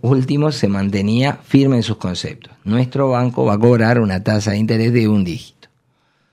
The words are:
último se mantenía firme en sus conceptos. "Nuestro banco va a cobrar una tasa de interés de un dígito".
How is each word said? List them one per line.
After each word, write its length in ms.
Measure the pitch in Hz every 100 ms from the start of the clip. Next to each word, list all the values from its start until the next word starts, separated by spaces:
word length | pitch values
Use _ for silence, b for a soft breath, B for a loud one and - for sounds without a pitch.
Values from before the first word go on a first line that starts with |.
último 480 | 120 135 131 143 151
se 160 | 147 101
mantenía 640 | 101 98 101 101 113 139 -
firme 320 | - 139 139 123
en 60 |
sus 120 | 107 104
conceptos. 540 | 92 87 78 - - -
"Nuestro 460 | 98 117 127 135 135
banco 340 | 120 123 123
va 100 | 127
a 40 | 104
cobrar 420 | 117 120 113 120
una 240 | 107 92
tasa 260 | 104 107 104
de 60 | 101
interés 340 | 110 113 117
de 140 | 120 107
un 160 | 104
dígito". 460 | 90 80 - _ - _ _ _ _ _ _